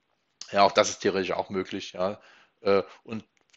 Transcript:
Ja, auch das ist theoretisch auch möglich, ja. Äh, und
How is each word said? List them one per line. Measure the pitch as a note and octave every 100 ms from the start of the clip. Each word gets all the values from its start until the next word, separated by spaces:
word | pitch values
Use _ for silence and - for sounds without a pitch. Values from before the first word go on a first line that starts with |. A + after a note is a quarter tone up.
| _ _ _ _ -
Ja, | G2+
auch | G2
das | - G#2
ist | -
theoretisch | G#2 F#2+ F2+
auch | F2 -
möglich, | F#2+ F#2 G2+ -
ja. | F#2 F#2 G#2 - - _ _
Äh, | G2+ G2 - -
und | - A2 - _ _